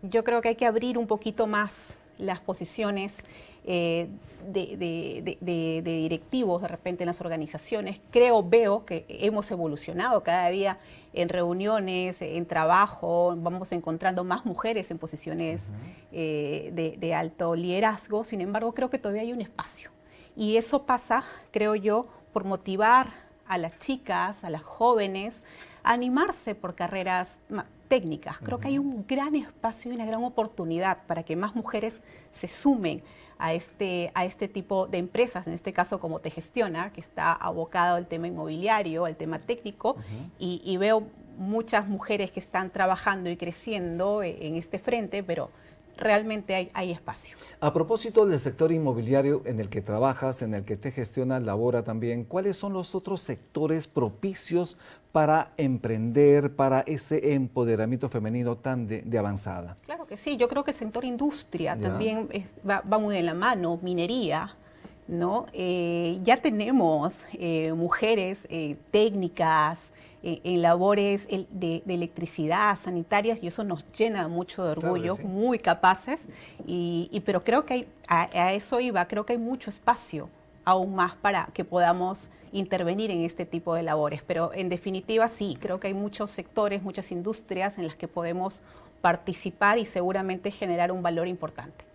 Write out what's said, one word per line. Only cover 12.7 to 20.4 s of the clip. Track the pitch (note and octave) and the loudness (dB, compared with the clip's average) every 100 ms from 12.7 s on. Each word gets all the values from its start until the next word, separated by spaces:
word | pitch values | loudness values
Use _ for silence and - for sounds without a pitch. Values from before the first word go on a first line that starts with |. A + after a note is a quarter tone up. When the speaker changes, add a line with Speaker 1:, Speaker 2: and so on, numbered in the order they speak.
| F3+ G3+ - E3+ E3+ F3 E3+ | 6 6 2 0 4 4 2
Speaker 1:
vamos | E3+ F3+ F#3 | -2 -4 -4
encontrando | F3 E3 D#3+ F#3+ F#3 | -4 -2 0 0 0
más | F3+ F3+ B3 | 0 -2 -2
mujeres | F3+ A3+ A3+ - | -2 -2 -2 -4
en | E3 | -8
posiciones, | D#3+ D#3 - E3 E3 E3 | -8 -10 -8 -4 -4 -4
Speaker 2:
Ujú. | - G#2 D3 F#3 - | -8 -12 -14 -16 -14
Speaker 1:
eh, | - D#3+ D3+ D3 D#3 D3+ | -6 -4 -2 -2 -4 -6
de, | E3+ D#3+ D#3+ | -4 -4 -4
de | E3+ | -2
alto | D#3+ E3 - E3+ E3+ | 0 -2 -4 -2 0
liderazgo. | F3 F3+ A3 G#3+ - G#3 | 0 2 2 0 -4 -4
Sin | A3+ G#3 | -4 -6
embargo, | F3+ G#3 A3+ | -4 -2 -2
creo | A#3 C4 | -2 -2
que | C4+ | -2
todavía | G#3 G3+ | -2 -4
hay | A#3 | -4
un | A#3+ | -6
espacio. | G#3 - - - - _ - - - | -8 -10 -12 -14 -20 _ -20 -20 -20
Y | - | -4